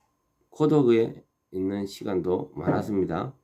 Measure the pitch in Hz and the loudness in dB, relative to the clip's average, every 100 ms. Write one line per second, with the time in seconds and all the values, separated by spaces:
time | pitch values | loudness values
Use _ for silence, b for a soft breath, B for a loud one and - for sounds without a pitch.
0 | _ _ _ _ _ - 151 151 120 113 | _ _ _ _ _ 0 2 4 6 4
1 | 117 - _ _ _ 92 95 101 98 - | 2 -4 _ _ _ -6 -4 -4 -8 -8
2 | 107 92 87 90 - - 87 92 104 98 | -4 -2 0 -2 -4 -6 -2 -2 0 -2
3 | 82 85 135 - | 0 -2 -6 -12